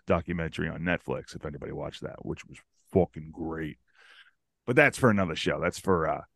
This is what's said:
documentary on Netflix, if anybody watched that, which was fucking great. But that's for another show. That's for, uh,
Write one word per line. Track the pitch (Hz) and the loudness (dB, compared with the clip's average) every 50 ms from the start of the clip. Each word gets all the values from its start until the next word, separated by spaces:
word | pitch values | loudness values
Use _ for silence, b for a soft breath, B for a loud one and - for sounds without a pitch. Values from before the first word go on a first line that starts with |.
| _ | _
documentary | - 92 85 - - 87 85 82 78 - - 82 80 | 2 2 2 2 -2 -4 -4 -4 -4 -4 -4 -4 -4
on | 76 78 | -4 -2
Netflix, | 82 90 87 80 - 67 65 65 - - - | 0 0 0 0 -2 -6 -6 -6 -6 -10 -14
if | - - | -10 -10
anybody | 78 73 69 - 73 | -10 -10 -8 -10 -8
watched | 73 71 73 73 - - | -8 -8 -8 -10 -10 -10
that, | - - - - - | -10 -12 -10 -10 -8
which | - 80 - - | -8 -8 -8 -10
was | - - - _ _ _ _ _ _ - | -16 -20 -20 _ _ _ _ _ _ 4
fucking | 98 85 - - 82 78 80 | 4 4 4 0 -10 -14 -14
great. | 78 90 82 80 80 80 80 76 - - _ b b b b b b b b b b b _ _ _ _ _ | -10 -8 -8 -6 -6 -6 -6 -8 -8 -14 _ b b b b b b b b b b b _ _ _ _ _
But | - 123 | 2 4
that's | 156 147 131 - | 6 6 6 4
for | - 131 117 | 4 4 6
another | 104 101 95 82 80 | 6 6 2 0 -2
show. | - - 90 71 73 | -2 0 0 0 2
That's | 78 90 - - | 0 0 -2 0
for, | - 98 92 82 78 76 | 0 2 2 2 2 0
uh, | 73 69 - - _ | -2 -4 -6 -12 _